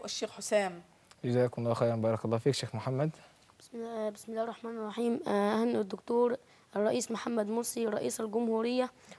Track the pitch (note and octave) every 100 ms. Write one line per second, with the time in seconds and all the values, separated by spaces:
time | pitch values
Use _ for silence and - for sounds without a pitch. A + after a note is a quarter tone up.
0 | G#3 - A3 - - G#3 F#3+ F3 - _
1 | - - B2 B2 B2 - A#2 A2+ A#2 A2+
2 | A2+ A2 A2+ A2+ C#3 B2 A#2 A2+ C3 C3
3 | D#3+ - - - _ - - A#3 A3+ A3+
4 | G#3+ G#3 - A3 A#3 A3 A3+ A3+ G#3+ G3+
5 | A#3+ A#3 E4+ G3+ G3+ A3 A#3 A#3 G3 G3
6 | - A#3+ A#3+ A#3+ - - _ G3+ G#3+ B3
7 | - G#3+ B3 A#3 G#3 A3+ A#3+ A#3 A3 -
8 | B3 A3+ A3 A3 A#3 A3 A#3 B3+ B3+ -
9 | -